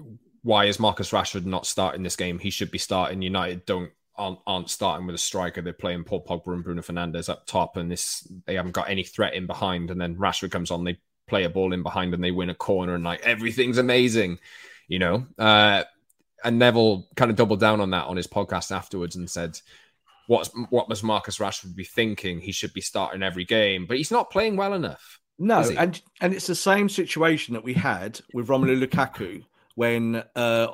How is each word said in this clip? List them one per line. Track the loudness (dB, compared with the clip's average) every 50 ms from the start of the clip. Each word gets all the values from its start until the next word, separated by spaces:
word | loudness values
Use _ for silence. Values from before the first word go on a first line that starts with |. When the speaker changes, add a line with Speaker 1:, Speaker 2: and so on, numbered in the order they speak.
| -20 -20 -20 -20 _ _ _ _ _
Speaker 1:
"Why | 2 4 4 6
is | 4 4 4
Marcus | 2 2 2 0 -4 0
Rashford | 0 0 0 0 -4 -6 -4
not | -4 -4 -4 -4 -4
starting | -2 0 0 0 0 -4 -6
this | -6 -4
game? | -4 -4 -4 -4 -4
He | -6 -6
should | -4 -4 -6 -6
be | -6 -8
starting. | -6 -2 0 0 0 0 -2 -4
United | -4 -2 -2 -2 -2 -2 -4 -8 -4
don't, | -4 -4 -4 -4 -10 _ _ _ _ _
aren't, | -8 -8 -8 -8 -8 _ -6
aren't | -6 -6 -4 -6
starting | -6 -2 -2 -2 -2 -2 -4
with | -8 -6
a | -4
striker. | -6 -4 -2 -2 -4 -4 -4 -6
They're | -8 -8 -10
playing | -6 -4 -4 -4 -4 -6
Paul | -4 -6 -6 -4
Pogba | -4 -6 -6 -4 -6 -6
and | -6 -6
Bruno | -6 -8 -8
Fernandes | -6 -6 -6 -6 -4 -4 -6 -6 -6 -6
up | -8 -8 _
top, | -4 -2 -2 -2 0 -4
and | -6 -6 -4
this, | -4 -4 -4 -6 -6 -8 -10 -14 -20 -16 -8
they | -4 -4
haven't | -4 -4 -2
got | -4 -4 -2 -2
any | -2 -4 -4
threat | -6 -2 -2 -2 0 0
in | -4 -6
behind." | -6 -6 -4 -2 -2 -2 -2 -4 -4
And | -4 -4
then | -4 -4 -4
Rashford | 0 0 0 0 0 -4 -4
comes | -4 -4 -4 -4
on, | -4 -4 -2
they | -4 -4 -6 _ _ _ _ _ -2
play | 0 2 2
a | 2
ball | 2 0 0 0 0
in | -2 -4
behind | -4 -2 -2 -2 -2 -2
and | -2 -2
they | -2
win | -2 -2 -2 -4
a | -4
corner | -8 -2 0 0 0 2 0 -2
and, | -2 -2
like, | -2 -4 -2
everything's | 0 0 0 0 -2 -4 0 0 0 2 4 2
amazing, | 4 4 6 4 4 4 4 2 2 2 -2 -6 _ -20 -20 -20 -20 -20 -20 -20 _ _
you | -2 0
know? | 2 2 2 0 -2 -6 -6 0
Uh, | 4 6 8 8 8 6 6 4 0 -2 _ _ _ _ _ _ _ _ _ _ -2
and | 2 4 6
Neville | 6 8 8 8 6 6 4 2 -2 _ 0 2
kind | 2 2
of | 4
doubled | 4 4 4 4 4
down | 4 4 4 4
on | 2 0
that | 0 -2 -2
on | -2 -4
his | -6 -6 -4
podcast | -2 -4 -2 -2 -4 -6 -4 -4
afterwards | -6 -8 -8 -8 -6 -6 -6 -6 -6 -8
and | -10 -8
said, | -6 -6 -6 -6 -8 -12 -20 _ -20 -20 _ _ _ _ _ _ _ _ _ 4
"What's, | 4 4 4 0 -6 -8 -6 0
what | 2 0 2 2
must | -4 -4 0
Marcus | 0 0 0 0 -4 -6 -4
Rashford | -4 -4 -4 -6 -10 -12 -12
be | -12 -12
thinking? | -6 0 0 2 2 0 -4 -6 -6 -6 -6
He | -8 -6 -6
should | -6 -6 -6
be | -8 -8
starting | -10 -6 -4 -4 -4 -4 -4 -4 -4
every | -4 -4 -4 -4
game, | 0 2 4 4 4 2 0 -2 -4
but | -4 -4
he's | -2 0
not | 0 0 0 2
playing | 0 0 0 0 0
well | 0 -2 -2 -2
enough, | -2 -4 -4 -6 -12 -18 -20 -20 -20 _ _ _ _
Speaker 2:
No, | 0 2 4 4
Speaker 1:
is | 4 2
he?" | 2 2
Speaker 2:
and, | 0 0 0 -6 _ _ _ -2
and | 0 0 0
it's | 0 -2 -2
the | -2
same | 0 4 4 4 6 4 2
situation | 2 0 -2 -2 0 2 4 4 4 2 0 -4 -6
that | -8 -6
we | -2 -2
had | 0 2 0 0 -2 -4 -8 -10 -12 -18 _ -6
with | -6 0 2
Romelu | 4 4 4 4 4 2 2
Lukaku | 0 2 2 0 0 -2 -8 -10 -10 -10 -14 -16 _ _ _ _ _ _
when, | 0 2 2 2 2 0 0 -2 -2 -4 -6 _
uh, | -2 0 2 4 2 2 0